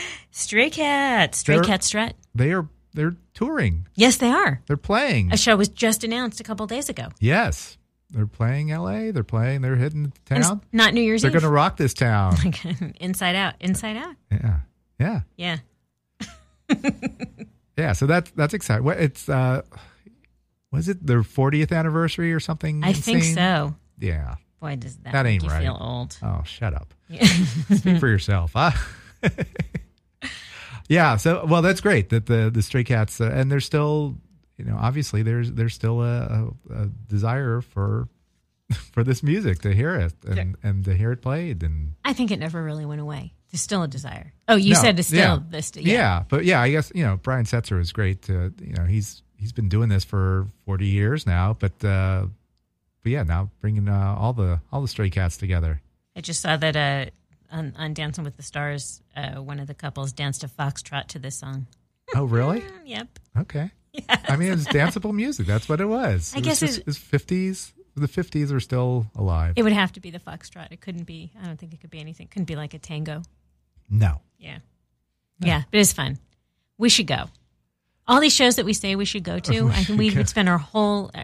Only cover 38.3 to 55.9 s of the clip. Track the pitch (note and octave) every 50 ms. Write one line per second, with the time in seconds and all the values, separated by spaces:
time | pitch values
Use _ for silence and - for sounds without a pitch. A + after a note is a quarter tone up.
38.3 | _ _ _ _ _ _ _ - - - - - - A#2 A#2 C3 B2+ - - C#3+
39.3 | D#3+ G#3+ G#3 B2+ F2+ - - G2+ F#2+ G2 B2+ D#3+ F#3 D#3 F2 E2 - _ - F#2
40.3 | G2 F#2 F2+ F#2 F#2+ - - G2+ G2 G2 F#2+ G2 F#2+ F2+ G#2+ A#2 B2+ B2 - C3
41.3 | C3+ D#3+ F3 E3+ A#2 E2 E2 D#2+ D#2 D#2 D2+ D2+ - - - C#4 C4+ - B3 G#3
42.3 | G#3 - D#3 E3 D#3+ E3 D#3+ D#3 D3+ D#3 D3+ D3 D3 D3+ D3 D3 D3 C#3 - -
43.3 | - _ _ _ - E3+ - - G#3 F#3+ E3+ C#3+ B2+ B2+ C#3+ C3+ - - - -
44.3 | - _ _ - A3+ G3+ G3 G3+ - E3 A#3+ A#3 G3 E3+ E3+ - D#3 F3 F#3 -
45.3 | E3+ C#3+ D3+ E3 E3 D#3 D3+ - - D3 D3 F3 A3 B3 F3+ G#2 F2 F2 F#2 -
46.3 | C#3 D3 E3+ F3+ F#3 C3 A#2+ C3 D3 D#3 - - - F3+ D#3 A2 F#2+ F#2+ - C3+
47.3 | C3 B2+ A2+ - - A#2 - - G2+ F2+ F2 E2 - A2 G#2 F#2 F#2+ - - -
48.3 | F#2+ F2+ F2+ F#2 - - - - - F2 F2 F2+ G2+ G#2+ G2+ - - - _ _
49.3 | _ - G2+ A2+ - - A2 F#2+ F2+ G#2+ A#2 A2 G2+ F#2+ F#2 - - G2 F#2+ F#2
50.3 | F#2+ F#2+ F#2+ G2+ - _ _ - G2 F#2 G2+ G2+ G2 G2+ G2+ A2 C#3+ D#3 - -
51.3 | F2 F2 F2+ G2+ A2+ - - G2 - - - G2+ G2 F#2+ F#2+ F#2+ F#2+ F#2 F#2 F#2
52.3 | G2 - _ _ _ _ _ _ _ _ _ _ _ _ - A2+ B2+ D3 - D#2+
53.3 | E2+ F2 G2 G2+ - _ - G#2+ G#2+ G#2+ G2+ G2+ G2+ G2 G2 G2 G2+ - G#2 A#2+
54.3 | B2+ A#2 F#2+ F2+ F2 E2 - - - C#3 C#3 A#2+ - - G#2 F#2+ E2+ G2 F#2 E2+
55.3 | - - G2+ F2+ F2+ E2+ E2 D#2+ D2+ D2 - _